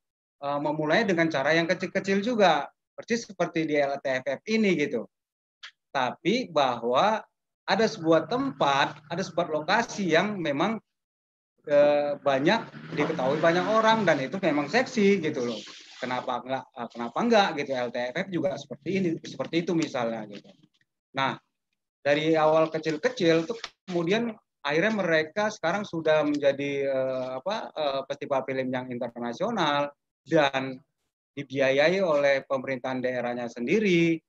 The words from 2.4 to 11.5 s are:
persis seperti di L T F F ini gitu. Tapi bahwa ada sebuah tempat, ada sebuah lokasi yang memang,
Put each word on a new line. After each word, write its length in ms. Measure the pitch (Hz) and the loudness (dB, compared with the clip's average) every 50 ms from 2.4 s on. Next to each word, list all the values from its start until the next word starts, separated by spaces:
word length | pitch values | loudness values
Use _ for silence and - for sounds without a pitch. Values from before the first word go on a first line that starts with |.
| 196 175 156 143 139 - - _ _ _ _ | 6 6 6 4 0 -4 -10 _ _ _ _
persis 320 | - - - 226 233 - - | -16 -8 -4 -4 -4 -6 -8
seperti 400 | 196 - 175 160 - 165 160 147 | -6 -4 -4 -2 -2 -2 -2 0
di 80 | 147 | 2
L 200 | 147 143 139 139 135 | 2 2 0 -2 -4
T 80 | - 139 | -2 -2
F 160 | 131 127 - | -2 -2 -2
F 180 | 143 131 127 - 214 | -4 -6 -6 -4 -2
ini 240 | 220 220 220 196 175 | 0 2 2 2 2
gitu. 280 | 147 147 - 120 113 101 - _ _ _ _ _ _ _ _ _ _ - - - _ _ _ | 2 0 -2 -2 -4 -6 -8 _ _ _ _ _ _ _ _ _ _ -20 -20 -20 _ _ _
Tapi 560 | - 139 127 120 117 - - 165 220 262 226 180 | -4 -2 -2 -2 -4 -4 -2 -2 0 0 -2 -2
bahwa 680 | 160 147 139 127 120 113 113 120 123 143 180 214 220 208 - _ _ _ _ _ _ _ _ - | 0 2 2 2 0 -2 -2 0 2 2 4 2 2 -2 -4 _ _ _ _ _ _ _ _ -2
ada 180 | 196 196 226 214 | 0 2 2 0
sebuah 400 | - 170 160 160 165 160 160 - | 0 0 2 4 4 4 2 0
tempat, 720 | 240 254 277 269 - - 160 139 139 135 147 - - - - - | -2 -2 -2 -4 -2 0 0 2 2 2 2 0 -2 -8 -12 -10
ada 160 | - 180 190 | -8 -6 -6
sebuah 280 | - - 170 165 151 | -4 -4 -4 -2 -2
lokasi 600 | 156 151 156 160 202 233 233 - - 214 196 170 | -4 -4 -2 0 0 0 0 -2 -4 -4 0 2
yang 240 | 151 165 190 214 208 185 | 2 2 2 0 -2 -4
memang, 400 | 160 151 139 143 175 214 226 202 - _ _ _ _ _ _ _ _ _ _ _ _ _ | -4 -2 -2 0 0 0 -2 -4 -8 _ _ _ _ _ _ _ _ _ _ _ _ _